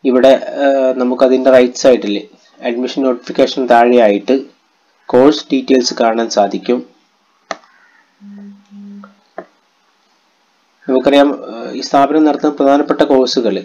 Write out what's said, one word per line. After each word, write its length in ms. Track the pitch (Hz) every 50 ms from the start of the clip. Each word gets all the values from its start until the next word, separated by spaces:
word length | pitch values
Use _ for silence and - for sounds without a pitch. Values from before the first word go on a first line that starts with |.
| _ 135
ഇവിടെ, 220 | 123 127 127 131 135 127 - - - 139 143
ഏഹ്, 260 | 139 139 135 131 131 127 127
നമുക്കതിൻ്റെ 500 | 123 127 127 127 135 131 127 127 131 135 131
റൈറ്റ് 260 | 127 127 123 123 - -
സൈഡിൽ 320 | 139 127 110 98 101 101 101 - - _ _ _ _ _ _ - 123
admission 300 | 120 120 127 123 - 143 135
notification 560 | 131 123 120 - - - - 135 123 - - 131 120
താഴെയായിട്ട് 640 | 123 117 117 123 123 123 117 107 101 101 - - 127 139 135 - _ _ _ _ _ _ _ _ _ _ _ _ -
കോഴ്സ് 320 | 123 131 147 151 - - _
details 440 | 147 131 127 - 135 131 120 120 - -
കാണാൻ 260 | 120 113 113 117 117 110 - 107
സാധിക്കും. 420 | 101 95 - - - - 123 123 123 - _ _ _ _ _ _ _ _ _ _ _ _ - - _ _ _ _ _ _ _ _ _ _ _ _ 202 202 202 202 202 202 202 202 202 _ 202 202 202 202 202 202 202 202 _ _ _ _ _ - 208 _ _ _ _ _ _ _ _ _ _ _ _ _ _ _ _ _ _ _ _ _ _ _ _ _ _ _ _ -
നമുക്കറിയാം, 440 | 131 131 127 139 139 143 143 143 139 - - - 113
ഏഹ്, 180 | 117 117 123 - 127
ഈ 20 | 131 -
സ്ഥാപനം 380 | - 143 139 139 147 156 156 151
നടത്തുന്ന 320 | 143 - - 151 143 -
പ്രധാനപ്പെട്ട 420 | 147 139 139 143 147 147 147 - 165 - -
കോഴ്സുകൾ 420 | 131 131 - - 135 117 110 95 95 95